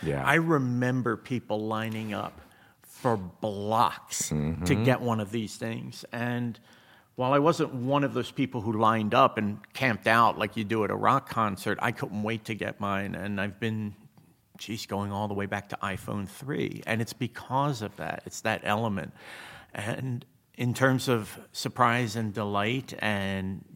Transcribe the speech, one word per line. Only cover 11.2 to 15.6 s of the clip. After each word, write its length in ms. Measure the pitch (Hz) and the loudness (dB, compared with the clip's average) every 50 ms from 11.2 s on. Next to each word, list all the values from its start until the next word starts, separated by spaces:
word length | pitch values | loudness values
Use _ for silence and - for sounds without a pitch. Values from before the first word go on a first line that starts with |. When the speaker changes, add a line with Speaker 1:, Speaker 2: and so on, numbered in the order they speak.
| - - | 0 -2
Speaker 2:
concert, 520 | - 117 110 107 98 - - 110 98 - | -2 0 0 0 0 -2 -2 -2 -2 0
I 100 | - 117 | 0 -2
couldn't 300 | 120 - 135 - - 104 | -2 -2 -6 -6 -4 -4
wait 240 | 107 107 113 110 - | -4 -2 -4 -4 -6
to 80 | - 113 | -8 -6
get 260 | 98 101 - - - | -6 -6 -6 -6 -4
mine. 360 | 104 101 101 95 101 98 90 | -2 -2 -2 -2 -2 -4 -6
And 260 | 85 92 104 101 98 | -6 -6 -4 -4 -4
I've 180 | 95 104 92 - | -4 -4 -4 -4
been, 360 | 117 113 110 107 107 104 98 - - - _ - - _ _ _ _ _ - - | -4 -4 -2 -4 -4 -6 -8 -12 -18 -20 _ -20 -20 _ _ _ _ _ -18 -14
geez, 280 | - - 110 107 - | -10 -8 -8 -8 -6
going 260 | - 101 98 101 101 | -6 -4 -4 -4 -2
all 160 | 101 98 104 104 | -2 -4 -2 -2
the 60 | 101 | -2
way 140 | 101 101 95 | -4 -2 -2
back 220 | 104 101 | -4 -6